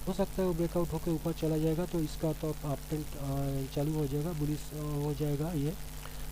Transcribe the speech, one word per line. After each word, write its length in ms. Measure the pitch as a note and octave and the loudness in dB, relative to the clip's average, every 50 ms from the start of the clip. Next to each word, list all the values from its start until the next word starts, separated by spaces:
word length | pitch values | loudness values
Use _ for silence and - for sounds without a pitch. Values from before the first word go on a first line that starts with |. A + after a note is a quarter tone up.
| - F3+ | -2 0
हो 60 | F#3 | 0
सकता 280 | F#3+ G3 - - F#3+ | 2 0 0 2 2
है 60 | F#3 F#3 | 2 2
वो 60 | E3+ | 2
ब्रेकआउट 400 | E3 E3+ D#3+ - F3 E3+ D#3 D#3+ | 2 2 2 2 2 2 2 2
होकर 180 | D#3+ - F3 | 0 0 2
ऊपर 220 | D#3+ D3 - E3+ D#3+ | 0 2 2 0 0
चला 240 | - D#3+ D#3 D#3+ D#3 | 0 2 2 2 4
जाएगा, 280 | D#3 D#3+ D#3 D#3+ F3+ | 4 2 2 2 0
तो 140 | E3+ - E3+ | 0 0 0
इसका 340 | D#3 D3+ - - - D#3+ D3 | 0 0 0 0 0 0 0
तो 220 | - D#3+ D#3 D3 - - | 0 -2 -2 -2 -2 -2
अप 140 | D3+ C#3 C3 - - | -2 -2 -2 -2 -2
ट्रेंड, 160 | D#3 D3+ D3 | -2 -2 -2
अ, 720 | C#3+ - C#3+ C#3 C#3 C3+ C#3 C#3 C#3 C#3 C3+ C3+ C3 - | -4 -4 -4 -2 -2 0 0 0 0 0 0 -2 -2 0
चालू 180 | D3 C#3+ D#3 D#3 | 0 0 2 2
हो 140 | D#3 D3+ C3+ | 2 2 2
जाएगा, 240 | C#3 D3 D3+ F3 | 2 0 0 0
बुलिश, 280 | F3 D3 D3 D3 D3+ D3+ - - D3 | 0 0 0 0 0 0 -2 -4 -6
अ, 20 | |
हो 380 | D3+ D3+ D3+ D3 D3 C#3+ D3+ C#3+ | -4 -2 -2 0 0 0 0 0
जाएगा 380 | C3+ D3+ D3 D3 C#3 D3+ E3+ F3+ | 0 0 0 2 2 0 0 0
ये, 200 | C#3+ C#3 D3+ F#3 - - - - - - - - - - - | 0 0 0 0 -2 -4 -6 -8 -8 -8 -8 -6 -6 -6 -4